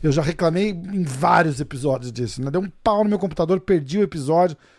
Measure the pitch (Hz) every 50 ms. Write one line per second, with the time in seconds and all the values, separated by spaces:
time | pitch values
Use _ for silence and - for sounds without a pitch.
0 | - 151 135 160 147 156 170 - 180 165 165 180 202 214 196 165 180 185 202 190
1 | 175 143 127 131 160 175 175 170 170 160 139 123 147 - - 127 127 147 131 123
2 | 123 123 113 117 123 110 - - 127 135 143 180 196 190 - - - 226 208 208
3 | 214 208 208 190 190 185 151 - 170 160 190 185 190 - 190 165 139 131 156 208
4 | 202 170 - 165 131 139 160 170 180 180 151 - _ _ _